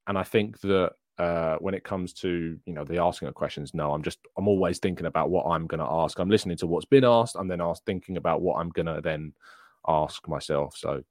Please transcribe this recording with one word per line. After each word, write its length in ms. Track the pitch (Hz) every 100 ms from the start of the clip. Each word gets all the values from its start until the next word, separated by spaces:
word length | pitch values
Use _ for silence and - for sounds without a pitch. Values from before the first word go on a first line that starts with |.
| -
and 140 | 98
I 40 |
think 360 | 92 113 107 107
that, 300 | 98 95 90 - _ -
uh, 380 | 87 85 80 78
when 180 | 95
it 100 | 95
comes 300 | - 95 90
to, 460 | - 95 87 82 78
you 100 | -
know, 100 | 80
the 160 | 73 85
asking 280 | 87 - 69
of 60 |
questions, 400 | - 73 - 69
no, 180 | 80 73
I'm 120 | 76
just, 160 | 76 - - -
I'm 100 | 101
always 300 | 98 87 87
thinking 300 | 95 85 82
about 240 | 82 76
what 160 | 87 -
I'm 180 | 82 82
gonna 260 | - - 82
ask. 160 | 80 -
I'm 100 | 92
listening 280 | 107 95 82
to 100 | 85
what's 180 | 82 -
been 200 | 139 127
asked. 300 | 117 110 -
I'm 120 | 95
then 120 | 87
ask-, 240 | 85 82 -
thinking 320 | 92 - 87
about 240 | 85 80
what 180 | 90 80
I'm 100 | 85
gonna 320 | 85 82 78
then 320 | 82 78 78 - - - - _ -
ask 400 | 78 76 - 80
myself. 480 | 73 - 73 67 -
So 260 | - 71 -